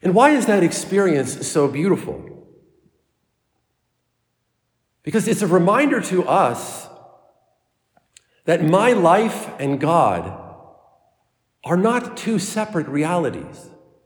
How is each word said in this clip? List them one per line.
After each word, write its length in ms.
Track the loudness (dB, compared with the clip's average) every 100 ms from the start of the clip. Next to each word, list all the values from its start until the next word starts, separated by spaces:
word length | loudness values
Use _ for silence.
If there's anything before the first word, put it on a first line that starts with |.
And 140 | 0 4
why 140 | 4
is 160 | 4 2
that 180 | 2
experience 800 | 2 0 -4 0 2 0 -2 -6 -4
so 220 | 0 0
beautiful? 800 | 0 0 0 -2 -14 -16 -20 -20 _ _ _ _ _ _ _ _ _ _ _ _ _ _ _ _ _ _ _ _ _ _ _ _ _
Because 240 | -4 -2 -2
it's 140 | -2
a 60 | 2
reminder 520 | 2 4 2 2 0
to 220 | -2 -2 0
us 640 | 2 2 -2 -10 -16 -18 -20 -20 -20 _ _ _ _ _ _ _ _ _ _ _ _ -2
that 180 | 0
my 300 | 2 2 4
life 560 | 4 4 4 2 -4 -12 -8
and 180 | -4 -2
God 680 | 0 2 2 0 -6 -12 -18 -20 -20 -20 _ _ _ _ _ _ _ _ -2
are 100 | 2
not 400 | 2 0 -4 -10
two 240 | -4 -2
separate 480 | -2 -6 -4 -4 -4
realities. 800 | -4 -2 0 -2 -6 -14 -18 -20 -20 _ _